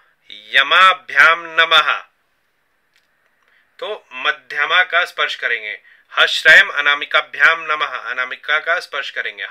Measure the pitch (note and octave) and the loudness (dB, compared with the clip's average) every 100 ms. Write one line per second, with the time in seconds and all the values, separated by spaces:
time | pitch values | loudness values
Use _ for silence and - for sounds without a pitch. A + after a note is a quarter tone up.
0 | _ _ _ G#2 G#2+ B2+ C#3 E3+ F#3 F#3 | _ _ _ -20 -2 2 4 4 4 2
1 | - C#3 D#3 E3+ E3 D#3+ E3 D#3 D3 G#2 | -2 4 4 4 -2 0 2 2 2 -2
2 | - _ _ _ _ _ _ _ _ _ | -8 _ _ _ _ _ _ _ _ _
3 | _ _ _ _ _ _ _ - F#3 G#3+ | _ _ _ _ _ _ _ -14 -12 -12
4 | _ B2+ C#3+ D3 C3 C#3+ D3+ F3 F3+ F3 | _ -8 -6 -6 -8 -6 -2 0 0 -2
5 | F3 - D3 - B2 A#2 G#2+ G2+ _ _ | -2 -4 -8 -6 -6 -6 -8 -14 _ _
6 | _ - D#3+ - D#3+ F3 G3 C#3 D3 C#3+ | _ -2 0 2 6 6 6 0 0 0
7 | D3 D#3 - C3+ D3+ E3 D#3+ D3+ C#3 B2 | 0 -2 -2 2 2 2 -4 -4 -4 -8
8 | A2+ B2+ B2+ C3 - D3+ D#3+ F3 - C#3+ | -8 -6 -8 -8 -4 -4 -2 -4 -6 -10
9 | C3+ - A2+ G2+ F#2+ | -8 -8 -10 -10 -6